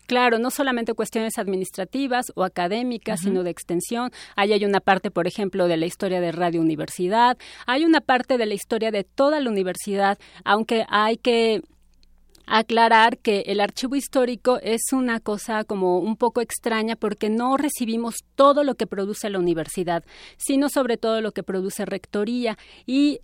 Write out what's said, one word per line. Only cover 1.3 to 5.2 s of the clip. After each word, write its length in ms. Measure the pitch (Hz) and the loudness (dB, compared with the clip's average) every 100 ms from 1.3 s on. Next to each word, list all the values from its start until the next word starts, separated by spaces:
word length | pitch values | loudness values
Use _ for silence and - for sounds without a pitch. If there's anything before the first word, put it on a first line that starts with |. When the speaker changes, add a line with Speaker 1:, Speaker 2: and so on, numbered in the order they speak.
| 233 | -4
Speaker 1:
administrativas 880 | 196 190 185 - 185 262 277 247 247 - | -4 -4 -4 -8 -8 -4 -2 -4 -4 -4
o 80 | |
académicas, 760 | 185 - 180 214 247 233 - 196 | -2 -2 -2 -2 -4 -6 -6 -4
Speaker 2:
Ujú. 80 | 190 | -2
Speaker 1:
sino 140 | 185 | -2
de 60 | 180 | -2
extensión. 640 | 165 - 175 - 233 247 - - - | -6 -4 -4 -4 -4 -6 -8 -8 0
Ahí 180 | 202 | 2
hay 120 | 208 202 | 2 2
una 160 | 196 | 2
parte, 280 | - 190 208 | 4 2 0
por 160 | 175 | -2